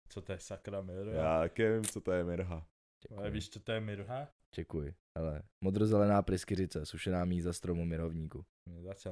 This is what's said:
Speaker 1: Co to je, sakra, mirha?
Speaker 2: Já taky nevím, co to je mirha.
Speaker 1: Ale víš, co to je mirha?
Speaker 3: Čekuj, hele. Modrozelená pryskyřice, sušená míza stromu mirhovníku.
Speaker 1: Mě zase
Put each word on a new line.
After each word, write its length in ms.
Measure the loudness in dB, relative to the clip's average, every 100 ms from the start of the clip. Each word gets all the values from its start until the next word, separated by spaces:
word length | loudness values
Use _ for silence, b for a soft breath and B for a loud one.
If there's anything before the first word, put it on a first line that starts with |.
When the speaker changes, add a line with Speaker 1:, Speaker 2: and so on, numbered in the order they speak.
| -14
Speaker 1:
Co 120 | -12
to 100 | -8
je, 80 | -8
sakra, 420 | -8 -10 -6 -6
mirha? 300 | -6 -6 -4
Speaker 2:
Já 260 | 0 4 4
taky 220 | 4 4
nevím, 200 | 4 4
co 180 | 2 -2
to 100 | 0
je 120 | 0
mirha. 440 | 2 -2 -2 -6 -10 _ _ _ -16 -8
Speaker 1:
Ale 140 | -6
víš, 180 | -6 -8
co 100 | -10
to 120 | -4
je 80 | -4
mirha? 480 | -4 -6 -6 -8 -8 _ _ -10
Speaker 3:
Čekuj, 380 | -4 -4 -4 -8 _ -4
hele. 260 | -4 -4 -8 _
Modrozelená 580 | 0 4 6 6 8 6
pryskyřice, 640 | 4 0 0 0 0 -2 -6
sušená 400 | -4 0 2 2
míza 280 | 2 0
stromu 320 | -2 -2 0 0
mirhovníku. 600 | 0 -2 -4 -6 -10 -14 _ -18
Speaker 1:
Mě 120 | -14
zase 280 | -12 -10 -10